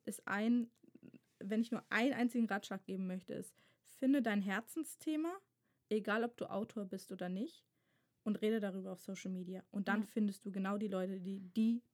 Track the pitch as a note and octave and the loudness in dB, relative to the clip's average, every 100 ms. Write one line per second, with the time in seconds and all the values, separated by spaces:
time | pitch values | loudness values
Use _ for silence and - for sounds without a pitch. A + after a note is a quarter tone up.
0 | - - - G3 A3 A#3+ A#3 _ - - | -6 -6 -2 0 4 4 2 _ -20 -20
1 | - - _ _ G3 A3 A#3 A#3 - G#3+ | -20 -20 _ _ 0 2 2 -2 0 2
2 | C4 B3 A#3+ A#3+ A3+ G3+ - F#3+ - F#3+ | 4 4 2 2 2 0 -2 -8 -6 -4
3 | F#3 F#3 - - - - _ _ _ - | -4 -4 -6 -8 -8 -14 _ _ _ 0
4 | C4 C#4 A3+ G#3 G3 G3 A#3 D#4+ D4+ - | 4 6 4 2 2 -2 -2 -6 -6 -6
5 | D#4 D#4 E4 G4 - _ _ _ _ G#3+ | -2 0 -2 -4 -12 _ _ _ _ -2
6 | G#3 G#3+ A#3 - - G3 A3+ A3 F#3+ F#3+ | 0 0 0 -4 -4 -4 -4 -6 -6 -8
7 | - F#3 F3+ F#3 D#4 - _ _ _ _ | -8 -8 -4 -4 -4 -8 _ _ _ _
8 | _ _ A3 G3 G#3+ A3+ G3+ F#3+ F#3 F#3 | _ _ -4 0 2 2 0 -4 -6 -8
9 | - F#3+ G3 F#3 F3+ F#3 - G3+ G3 G#3 | -8 -8 -6 -6 -6 -8 -6 -2 2 2
10 | G3+ A3+ G#3 G3 G3+ F#3+ F#3+ G#3 G#3+ F#3+ | 2 0 0 0 -6 -2 0 0 0 0
11 | F#3 F#3+ F3+ G3 F#3 A3 A3 A#3 - | -2 -2 -4 -6 -4 2 4 4 -2